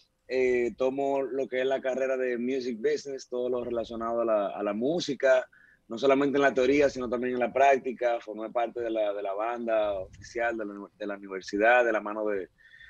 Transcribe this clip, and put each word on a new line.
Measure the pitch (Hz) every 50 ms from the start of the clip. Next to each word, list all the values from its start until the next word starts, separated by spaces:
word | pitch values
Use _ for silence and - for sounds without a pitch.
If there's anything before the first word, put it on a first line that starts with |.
| _ _ _ _ _
eh, | - 127 131 127 127 123 123 120 120 107
tomo | - 131 131 131 139 139 139 139 139 135
lo | 120 123 135 131 -
que | 127 127
es | 131
la | 135 135 135
carrera | 120 131 127 131 135 131 131
de | 127 127 127 123 117
music | 120 123 135 135 120 123 120 107
business, | 117 147 151 135 - 139 135 131 - -
todo | 123 123 123 123
lo | 127 123 120
relacionado | 120 117 117 110 110 117 113 113 117 117 117 117
a |
la, | 117 110 107 101 95
a | - 95 101
la | 104 101
música, | 107 120 139 170 180 151 - 135 107 - 131 131 127 123 - _ - _ _ _ _ _ -
no | 113 110
solamente | 127 139 135 135 143 143 127 143
en | 139
la | 135 -
teoría, | 135 127 127 139 147 143 135
sino | - 131 127 113
también | 120 120 123 127 127
en | 123
la | 120 110 -
práctica. | 127 139 139 139 127 - 131 113 104 123 120 117 117
Formé | - 107 104 107 110 110
parte | 110 120 117 113 107 120
de | 117 113
la, | 110 110 107 104 101
de | 101 101
la | 98 98
banda | 101 107 117 120 120 120 113 113 110 107 104 101 95
oficial | 92 95 - 95 104 - - 120 117 117 117
de | 110 107
la, | 101 101 101 101 92 _ -
de | 104
la | 101 101
universidad, | 101 101 98 95 95 90 - 101 101 107 117 123 123 123
de | 117 107
la | 104
mano | 104 104 104 107 107
de, | 107 104 98 87 - _ _ _ - _ - - -